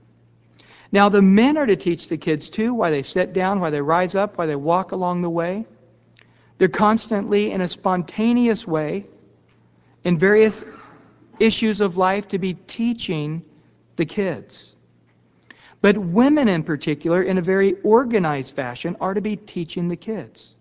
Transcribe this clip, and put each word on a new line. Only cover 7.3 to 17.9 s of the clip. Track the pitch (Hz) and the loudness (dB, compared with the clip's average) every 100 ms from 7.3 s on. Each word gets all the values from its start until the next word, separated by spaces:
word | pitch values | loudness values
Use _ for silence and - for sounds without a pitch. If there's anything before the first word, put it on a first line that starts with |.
| 202 208 | 0 0
in | 190 | -2
a | 180 | -4
spontaneous | - 185 185 160 - 226 240 240 208 - | -4 -2 -2 -4 -2 0 2 2 0 -2
way, | 156 151 190 202 _ _ _ _ _ _ _ _ _ | -4 -2 -6 -10 _ _ _ _ _ _ _ _ _
in | 180 165 | -2 2
various | 190 214 220 - - - - - _ _ _ - | 4 6 4 0 -14 -20 -20 -20 _ _ _ 0
issues | 226 - 220 196 | 0 2 -2 0
of | 202 175 | -2 2
life, | 185 202 202 | 0 0 -4
to | 196 | -4
be | 190 | -4
teaching | 160 - - 233 233 - 160 147 165 - _ _ _ _ - | -6 -12 -4 -4 -4 -4 -4 -4 -8 -10 _ _ _ _ -6
the | 160 | -4
kids. | - 196 117 - - - _ _ _ _ _ _ _ _ - - _ | -2 -4 -6 -12 -20 -20 _ _ _ _ _ _ _ _ -20 -20 _
But | 202 208 | 2 2
women | 180 185 269 302 233 | 0 2 4 4 4
in | 170 | 2
particular, | 151 143 - 147 165 175 | -2 -4 -2 -2 0 0
in | 190 185 | 2 0
a | |
very | 170 190 196 190 | 0 2 2 0
organized | 214 | 2